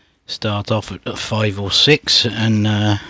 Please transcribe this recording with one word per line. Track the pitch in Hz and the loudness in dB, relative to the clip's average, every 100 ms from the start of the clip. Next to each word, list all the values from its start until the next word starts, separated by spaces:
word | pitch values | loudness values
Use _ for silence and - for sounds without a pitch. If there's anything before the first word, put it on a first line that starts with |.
| _ _ - | _ _ -14
Start | - 110 101 101 | -6 -4 -2 -2
off | 110 - | -2 -2
at, | 95 | -8
at | - - | -8 -8
five | - 110 107 98 | -6 -2 -2 -2
or | 98 | -2
six | - 143 151 - - | 2 4 4 2 0
and, | 120 110 110 107 | 0 0 2 2
uh, | 107 104 104 101 | 2 2 2 0